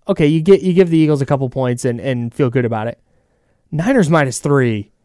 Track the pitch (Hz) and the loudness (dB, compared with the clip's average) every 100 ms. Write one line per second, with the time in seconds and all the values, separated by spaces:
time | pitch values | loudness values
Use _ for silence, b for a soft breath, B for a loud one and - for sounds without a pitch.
0 | - 190 151 160 160 196 185 175 180 160 | -6 0 2 2 4 4 4 2 2 2
1 | 156 147 139 139 135 135 127 120 131 117 | 2 0 0 -2 -2 -4 -4 -2 -4 -4
2 | 135 123 120 - 131 127 120 113 110 - | -6 -6 -6 -2 -2 0 -2 -4 -8 -10
3 | _ _ _ _ _ _ _ 156 190 269 | _ _ _ _ _ _ _ -6 0 2
4 | 156 165 139 - 147 143 123 107 104 _ | 2 2 0 -4 0 2 2 -2 -8 _